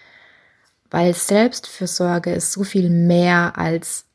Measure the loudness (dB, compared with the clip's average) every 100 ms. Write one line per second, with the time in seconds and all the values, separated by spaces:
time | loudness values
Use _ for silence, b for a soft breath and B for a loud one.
0 | b b b b b b b b _ 0
1 | 0 0 2 2 2 -2 -12 -10 -6 -4
2 | -2 -2 -2 -4 -4 -4 -2 0 2 4
3 | 4 4 4 2 0 -2 -4 -4 -6 -10
4 | -12